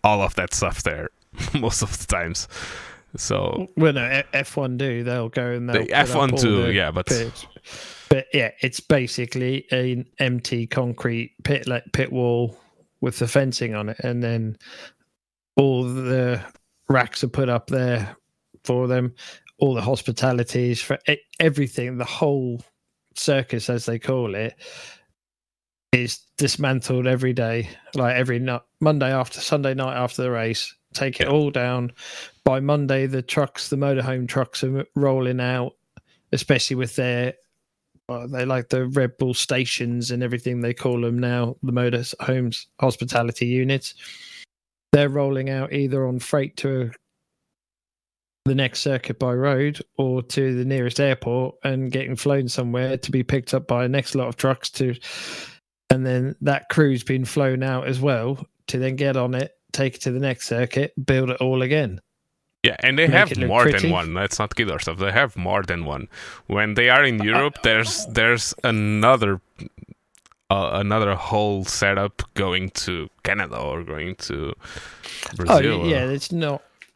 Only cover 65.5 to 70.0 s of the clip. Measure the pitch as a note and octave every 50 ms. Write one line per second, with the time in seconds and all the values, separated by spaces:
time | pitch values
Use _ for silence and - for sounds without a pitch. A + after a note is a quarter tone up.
65.5 | G2 G2+ F#2+ F2+ F2 E2+ E2+ D2 C#2+ C2+ A1+ - - - - - - - - -
66.5 | G2+ G2+ G#2+ G#2+ G#2 A2+ A#2+ B2 B2+ C#3 C#3+ C3 A#2 G#2+ G#2 G#2 A2+ A#2+ C#3 D3
67.5 | C#3+ - - A#2 A2 A2 A2+ A2 - - - - A2+ A#2 A2 A#2 A#2+ A2+ - -
68.5 | - - - B2+ A2 G#2+ G#2 G#2 G#2+ G#2 A2 A#2+ C3+ A#2+ A2 G2+ G2 F#2+ _ _
69.5 | _ - - - _ - - - - _